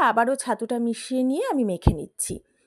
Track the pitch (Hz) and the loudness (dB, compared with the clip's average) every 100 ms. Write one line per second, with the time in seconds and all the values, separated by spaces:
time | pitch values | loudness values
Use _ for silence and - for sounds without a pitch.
0 | 269 226 233 269 - 208 226 240 233 220 | 2 4 2 0 -2 -4 -2 -2 -2 -4
1 | - 254 254 294 523 285 214 175 - 151 | -4 0 0 0 0 0 0 2 2 2
2 | - - - - _ _ | -6 -10 -8 -10 _ _